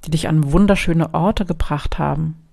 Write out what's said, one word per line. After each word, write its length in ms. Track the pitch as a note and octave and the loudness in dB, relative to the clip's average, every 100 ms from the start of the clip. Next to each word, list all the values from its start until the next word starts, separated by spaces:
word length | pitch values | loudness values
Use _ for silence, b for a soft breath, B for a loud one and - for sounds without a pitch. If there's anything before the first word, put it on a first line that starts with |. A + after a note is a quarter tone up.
die 60 | - | -2
dich 180 | D#3 - | -2 2
an 240 | D#3 C#3+ | 2 4
wunderschöne 600 | D#3+ G3+ F#3+ - E3 D3+ | 4 4 4 2 0 0
Orte 300 | D#3 F3 A3+ | 0 0 0
gebracht 540 | F#3+ E3 - D3 - - | -2 -4 -4 -4 -4 -2
haben 380 | D3 C#3+ D#3 D#3 _ | -2 -2 -4 -6 _